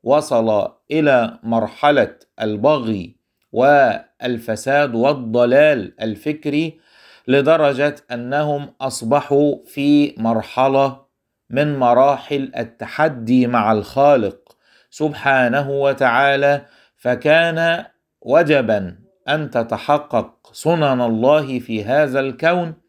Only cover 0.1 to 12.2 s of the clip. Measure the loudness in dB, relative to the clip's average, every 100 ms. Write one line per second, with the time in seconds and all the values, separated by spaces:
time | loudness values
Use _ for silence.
0.1 | 0 2 0 0 0 -2 _ _ 0 2
1.1 | 2 0 -6 -4 -2 -4 0 2 2 0
2.1 | -4 _ -8 -6 -2 0 0 -2 -6 -8
3.1 | _ _ _ _ 0 4 6 4 0 -10
4.1 | _ -6 -6 -6 -6 0 0 0 0 0
5.1 | -2 -2 0 4 4 4 2 -6 _ -8
6.1 | -6 -8 -6 -4 -4 -4 -10 _ _ _
7.1 | _ 0 2 4 2 2 0 -2 -4 _
8.1 | -12 -6 -4 -4 -6 -8 _ -10 -8 0
9.1 | 0 2 2 2 -2 -10 -4 2 4 2
10.1 | -2 -2 -2 -4 0 2 2 0 -4 _
11.1 | _ _ _ _ -4 -2 0 2 4 4
12.1 | 0